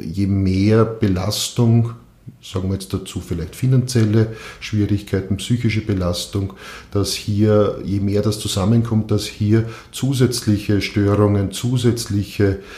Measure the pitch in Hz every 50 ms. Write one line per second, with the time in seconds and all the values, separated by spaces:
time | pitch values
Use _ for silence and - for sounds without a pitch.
0 | 52 - 82 98 101 95 98 98 98 95 92 95 98 104 110 113 110 113 - -
1 | 110 101 92 90 92 104 107 - - - - - 120 113 117 117 113 117 - -
2 | - - _ _ _ - - - - - - 98 92 95 98 95 - - - 90
3 | - - - 90 87 - 90 82 82 - - - 131 127 131 127 123 117 - 113
4 | 110 104 104 113 110 110 - - - - - - - - - 104 101 95 104 101
5 | - - - 95 95 - 101 95 - - 123 120 120 110 104 110 107 - 101 92
6 | 90 87 90 - - - - 101 98 95 - - - - - - - - - 101
7 | 95 - - - - - 104 101 107 107 107 104 101 98 - - - 87 98 98
8 | 98 101 98 101 104 110 104 - - 101 - 104 92 104 117 117 117 - 113 110
9 | 107 - 107 101 - - - - 107 104 110 113 113 113 - - - - - -
10 | 127 135 139 123 131 120 123 - - 110 104 101 - - 104 98 95 - - 104
11 | 101 101 101 104 104 104 104 101 98 95 - - - 120 127 123 110 120 - -
12 | - - 101 104 95 - - - 104 98 95 - - - -